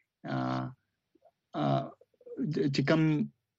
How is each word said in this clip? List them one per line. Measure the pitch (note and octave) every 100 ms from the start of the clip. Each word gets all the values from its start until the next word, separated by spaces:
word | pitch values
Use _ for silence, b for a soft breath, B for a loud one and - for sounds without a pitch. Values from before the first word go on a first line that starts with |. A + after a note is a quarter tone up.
| _ _
ا، | - C3 B2+ B2+ B2+ B2+ _ _ _ _ _ _ _
ا، | - C#3+ C3+ - - _ _ - - G#3 D3 D3
چې | C#3 C#3
کوم | D#3+ D#3 D3+ D3 - _